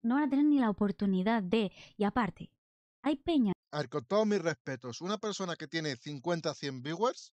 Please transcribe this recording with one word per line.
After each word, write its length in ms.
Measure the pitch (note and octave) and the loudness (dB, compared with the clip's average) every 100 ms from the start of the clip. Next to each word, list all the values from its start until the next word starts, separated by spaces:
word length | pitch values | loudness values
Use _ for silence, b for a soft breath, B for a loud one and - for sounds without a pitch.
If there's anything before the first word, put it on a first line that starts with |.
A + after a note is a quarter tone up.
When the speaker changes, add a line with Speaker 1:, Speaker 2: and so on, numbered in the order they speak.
Speaker 1:
No 120 | A#3 C4+ | 2 2
van 100 | D4+ | 2
a 40 | |
tener 160 | C4+ D4 | 4 6
ni 140 | C#4+ | 6
la 100 | A#3 | 4
oportunidad 720 | G3 G#3 - G3+ F#3 F#3 A3+ | 2 0 0 0 2 2 0
de, 300 | F3+ A3 G3 B B - | 2 0 0 B B -2
y 60 | G3+ | 0
aparte, 460 | B3+ G3+ - E3 _ _ _ _ _ | 0 -2 -4 -18 _ _ _ _ _
hay 160 | C4+ D4 | -4 -2
peña 340 | - D#4+ G#3+ - _ | 2 2 2 0 _
Speaker 2:
A 80 | D3+ | -6
ver, 100 | C3 | -4
con 160 | D3+ A#2 | -6 0
todos 200 | G3+ A3 | 2 2
mis 160 | G#3 | 2
respetos, 600 | E3 D3+ - B2+ B2+ A#2 | 0 -4 -8 -8 -8 -8
una 160 | F3 G#3 | -8 -6
persona 380 | A3 F#3+ F#3 D#3+ | -6 -6 -6 -6
que 100 | D3+ | -6
tiene 300 | E3 D#3 B2 | -4 -4 -6
cincuenta, 560 | D3 C#3+ E3+ E3+ D#3 | -10 -8 -4 -2 -2
cien 280 | C#3 C#3+ C3 | -6 -8 -8
viewers 520 | C3+ E3+ A#3+ - - | -8 -2 -2 -4 -18